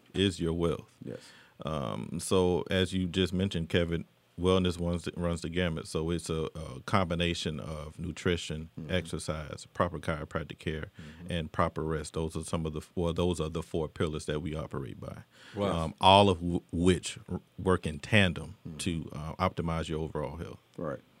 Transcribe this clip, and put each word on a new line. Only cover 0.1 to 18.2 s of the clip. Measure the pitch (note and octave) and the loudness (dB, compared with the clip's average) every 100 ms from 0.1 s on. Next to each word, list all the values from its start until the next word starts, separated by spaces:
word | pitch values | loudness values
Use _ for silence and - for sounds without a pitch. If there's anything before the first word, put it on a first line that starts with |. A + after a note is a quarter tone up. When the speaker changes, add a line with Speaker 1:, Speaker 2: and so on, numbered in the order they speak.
Speaker 1:
is | F2+ G2 E2+ | 2 2 2
your | E2 | -2
wealth. | E2+ E2+ B1 - _ | 2 0 0 -6 _
Speaker 2:
Yes. | - - - - - - - | -14 -12 -16 -20 -20 -12 -6
Speaker 1:
Um, | D#2 A#1 G#1 - E2+ | -4 -4 -6 -6 -8
so | - F#2+ F2+ F2 - | 2 4 4 2 2
as | F#2+ F#2 | 0 2
you | F#2 F2+ | 0 0
just | F#2 F2+ | 2 2
mentioned, | F2+ G2 F2 E2 | 2 0 -2 0
Kevin, | F2+ E2+ E2+ - _ _ - | 2 2 -2 -6 _ _ 0
wellness | F2+ F#2 F2+ E2+ | 4 6 4 0
runs | E2+ F2 | -2 -2
the, | - - | -4 -4
runs | F2 E2+ | -2 -2
the | E2+ | -2
gamut. | E2+ F2+ D#2+ - | 0 0 0 -4
So | D#2+ D#2+ | -2 0
it's | E2+ - | -2 -2
a, | D#2+ D#2 | -2 -2
a | D#2 D2 C2 - | -6 -12 -12 0
combination | G#2 F2 E2+ F2 E2 E2 D2+ | 2 2 2 0 0 -2 -4
of | G#1+ D#2 D2+ - | -8 -8 -10 -8
nutrition, | F2 - F#2 E2+ - D#2 E2 - | -8 0 2 2 -2 -8 -8 -12
Speaker 2:
Mm-hmm. | D#2+ | -2
Speaker 1:
exercise, | F#2 E2 D#2 - D#2 D2 - - | -2 -2 -6 -4 -6 -6 -12 -10
proper | - F2 D#2 | -2 0 0
chiropractic | D#2+ D#2 C#2+ - D2+ - | -4 -4 -4 -6 -6 -6
care, | F2 D#2 - - | -6 -4 -8 -12
Speaker 2:
Mm-hmm. | D2+ D#2+ F2 | -18 -16 -4
Speaker 1:
and | F2 D#2 | -4 -2
proper | - E2 D#2+ | 0 0 0
rest. | D#2 D#2 D#2 | -2 -4 -4
Those | E2+ D#2+ | -4 -4
are | D#2+ | -4
some | D#2 E2+ | -4 -2
of | D#2+ | -2
the, | D2+ - | -6 -6
well, | - E2+ | -2 0
those | D#2+ F2 D#2+ | 2 2 2
are | D#2 | -2
the | D#2+ | -4
four | - F2 D2+ | -4 -4 -4
pillars | - E2+ D2+ | -2 -2 -2
that | - D2+ | -2 -4
we | D#2+ D#2 | -2 -6
operate | C#2+ C#2 C2 - | -6 -8 -8 -10
by. | - - - - - | -12 -12 -16 -20 -12
Speaker 3:
Wow. | G#2 G2 E2+ | -4 0 0
Speaker 1:
Um, | D#2+ - | -2 4
all | F#2 G2 G2+ | 10 10 10
of | E2+ | 6
w-, | F2 E2+ - | 0 -2 -2
which | E2+ F2+ F2 - - - | 4 6 6 2 -10 -8
r-, | F2 - - | -8 -8 -2
work | F#2+ F2+ E2 | 2 2 0
in | D2+ | -6
tandem | - G#2+ | 4 6